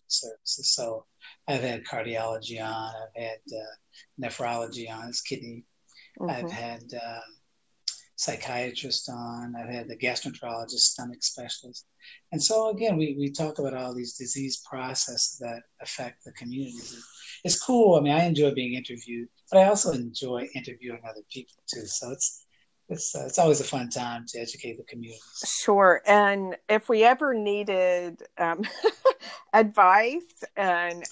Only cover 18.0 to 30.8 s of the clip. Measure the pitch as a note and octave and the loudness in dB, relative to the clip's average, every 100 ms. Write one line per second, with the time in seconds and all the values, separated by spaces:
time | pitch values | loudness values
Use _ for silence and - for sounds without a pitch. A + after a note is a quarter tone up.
18 | C#3+ D#3 F3 D3 D3 C3+ B2 B2+ B2+ A#2+ | 6 4 4 4 4 2 -2 -6 -8 -12
19 | - A#2+ A#2+ _ - F#3+ F#3+ G#3 F#3+ C3 | -10 -10 -10 _ 4 8 8 6 2 0
20 | A#2+ - C3 B2 C3+ C3 A#2+ A#2 B2 A#2 | -2 -6 -6 -4 -6 -10 -12 -14 -14 -14
21 | A2+ G#2+ - C3+ B2+ _ - A#2+ G#2 - | -14 -16 -16 -16 -16 _ -12 -10 -8 -8
22 | B2 C3+ - - _ _ _ _ - E3 | -8 -4 -4 -6 _ _ _ _ -12 -8
23 | - C#3+ C3 - E3 C#3+ C3+ C3+ A#2+ B2+ | -6 -6 -4 4 6 4 2 -4 -4 -6
24 | A#2+ A#2+ A#2+ A#2+ A#2 - B2 A2 - A#2 | -6 -8 -10 -10 -10 -10 -12 -12 -14 -14
25 | A2+ A2 - - - - - G3+ F#3+ D#3+ | -14 -16 -16 -10 -4 -2 4 8 8 8
26 | - G#3 G3+ G3 F#3+ - - G#3+ - A3+ | 8 8 8 4 -2 -6 0 0 4 6
27 | A3+ B3+ D4 A#3 G#3 G#3 G#3 F#3+ F#3 F3+ | 8 8 4 0 0 -2 0 2 2 2
28 | F3 E3+ - - E3+ E3 G#3+ - G#4+ - | -2 -10 -12 -2 0 0 -4 0 0 4
29 | C5 - - - - G#3+ A3 G#3+ F#3 G3 | 2 2 -2 -16 4 6 6 8 8 8
30 | A#3 D#4+ E4+ - - - F#3+ F3 | 6 0 -8 -14 -10 -2 2 2